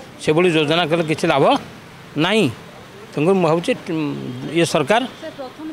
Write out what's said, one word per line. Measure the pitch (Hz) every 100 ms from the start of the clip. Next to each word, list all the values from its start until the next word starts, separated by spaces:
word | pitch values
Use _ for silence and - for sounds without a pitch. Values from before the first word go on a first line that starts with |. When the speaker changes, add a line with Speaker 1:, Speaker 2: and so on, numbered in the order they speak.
| - -
Speaker 1:
ସେଭଳି | - 156 180
ଯୋଜନା | 160 147 165 160
କଲେ | 170
କିଛି | 156 151 170
ଲାଭ | 139 180 269 - - - - - 143
ନାହିଁ। | 170 220 147 101 - - - - -
ତେଣୁକରି | - 160 196
ମୁଁ | 160
ଭାବୁଛି, | 170 175
ଉଁ, | 226 - 160 147 139 135 123 147
ଇଏ | 160
ସରକାର | 165 165 143 220
Speaker 2:
ସାର୍, | 254 - 320 -
ପ୍ରଥମ | 254 - 311